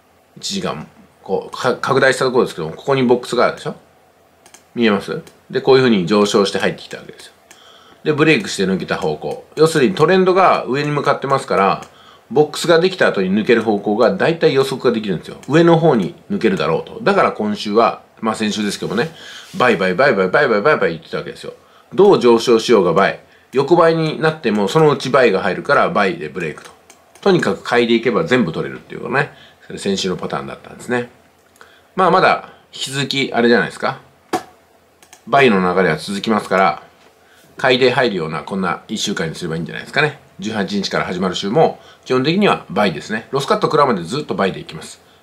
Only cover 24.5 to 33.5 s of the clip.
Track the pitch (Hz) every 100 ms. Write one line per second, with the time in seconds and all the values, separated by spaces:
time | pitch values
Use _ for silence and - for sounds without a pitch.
24.5 | 104 98 160 151 135 135 120 120 95 95
25.5 | 87 85 135 95 104 98 82 76 90 82
26.5 | 71 - - _ _ _ - 202 175 113
27.5 | 95 - 120 117 117 127 98 82 127 90
28.5 | 85 69 64 - - - 131 143 - -
29.5 | _ - 95 101 95 95 90 92 80 67
30.5 | - - - - 123 120 _ _ _ _
31.5 | _ - _ _ - 185 180 139 82 -
32.5 | - _ - 131 135 131 139 131 117 117